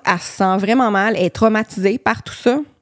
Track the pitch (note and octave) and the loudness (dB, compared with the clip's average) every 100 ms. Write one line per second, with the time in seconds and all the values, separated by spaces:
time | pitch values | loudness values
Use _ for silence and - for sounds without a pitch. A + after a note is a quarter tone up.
0 | - F3 - - F#3+ F#3+ G3 B3+ A#3 G3+ | -2 -2 -4 0 2 2 2 2 2 2
1 | G#3 A3 F3 - A3 G#3+ A3 - G3 A#3+ | 0 0 -2 2 2 2 -2 -2 -2 0
2 | - A#3 - - A#3+ C#4 D4 _ | -2 -4 -8 -4 0 0 -4 _